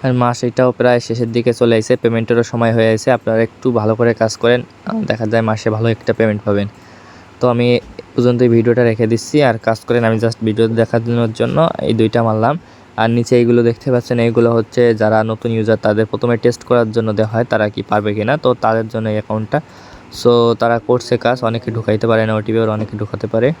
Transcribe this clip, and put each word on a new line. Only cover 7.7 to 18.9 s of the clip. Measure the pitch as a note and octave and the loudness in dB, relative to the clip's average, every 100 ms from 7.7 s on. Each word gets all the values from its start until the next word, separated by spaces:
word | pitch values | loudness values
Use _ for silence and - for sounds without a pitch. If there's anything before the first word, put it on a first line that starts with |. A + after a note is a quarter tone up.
এই | B2 - - - - | 0 -2 -20 -8 0
পর্যন্ত | A#2+ A#2+ | 0 2
এই | B2 | 4
ভিডিওটা | A#2 A2+ A#2 | 4 2 2
রেখে | A#2+ A2 A2 | 2 2 0
দিচ্ছি, | A2+ - D3 | -2 -2 0
আর | C#3 A2+ | 2 0
কাজ | - A2+ - | -2 -4 -2
করেন। | A#2+ | 0
আমি | A2+ A2 | 0 0
just | A2+ A2+ | -2 -2
ভিডিও | A2 G#2+ A2+ | -4 0 0
দেখানোর | A2+ A2+ A#2 A#2 A#2+ A#2 | 2 0 -2 -2 -2 -2
জন্য | A2 A#2+ C#3+ E3 - | -2 -2 0 0 -2
এই | - | -4
দুইটা | A2+ A2 A#2+ | 0 0 2
মারলাম। | A2+ A2 A#2 D#3+ - - - - | 0 0 0 -2 -8 -20 -16 -2
আর | A2+ | 0
নিচে | A#2 A#2 B2 | 0 2 2
এইগুলো | A#2+ A#2+ | 4 4
দেখতে | A#2 A2+ - | 2 0 -2
পাচ্ছেন, | B2 - A#2+ | -2 0 0
এইগুলো | A#2 A2+ A#2 | 0 2 2
হচ্ছে | A#2 A2 - A#2+ A2 | 2 -2 0 2 2
যারা | G#2+ A2 | 2 2
নতুন | A2 A2 A#2 | 0 -4 -4
ইউজার | A2+ A2 A2 | -2 0 0
তাদের | G#2+ G#2+ A2 | 0 0 -2
প্রথমে | - A#2+ A#2 | -2 -2 0
টেস্ট | B2 A#2 | 0 -2
করার | - B2 A2+ | 0 0 2
জন্য | A2+ A2 | -2 -2
দেওয়া | G#2 G#2+ | -2 -2
হয় | A2+ A#2 | -2 -2
তারা | A2 G#2+ | 0 -2
কি | - | -4
পারবে | - G#2+ G#2 | -2 -2 0
কিনা, | G#2 G#2+ D3+ | -4 -2 0
তো | C3+ | 0
তাদের | A#2+ A2+ A2+ | 0 0 0
জন্য | A2 | -2